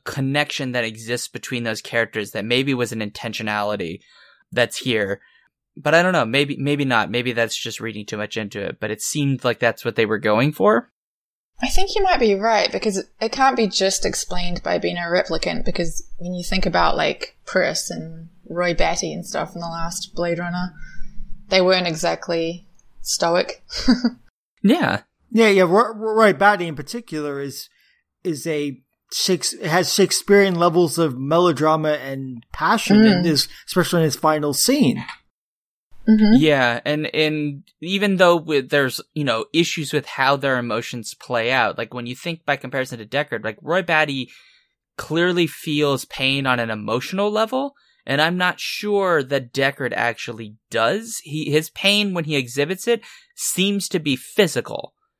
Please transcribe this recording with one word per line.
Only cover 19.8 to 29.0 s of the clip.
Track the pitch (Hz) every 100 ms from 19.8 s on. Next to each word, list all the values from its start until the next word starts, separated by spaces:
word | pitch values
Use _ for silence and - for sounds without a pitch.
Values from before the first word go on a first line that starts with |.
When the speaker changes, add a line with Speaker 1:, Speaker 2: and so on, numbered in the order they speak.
| 170 180 -
Speaker 2:
Blade | - 175 170
Runner, | 175 180 180 - - - - - - - -
they | 190
weren't | 180 185 175
exactly | 160 170 165 - 165 165 175 - - - -
stoic. | - - 170 175 - - - - -
<laughs> | 240 240 - _ _ _ _ 196
Speaker 1:
Yeah. | 330 226 92 - _ _
Speaker 3:
Yeah, | 226 220
yeah, | 196
Roy, | 180 196 226
Roy | 220 220 220 214
Batty | 139 202 202 170
in | 143
particular | 147 240 233 156 147 139
is, | 139 135 - _ _ _ _ _
is | 185 147 165
a | 151 147 127 _ _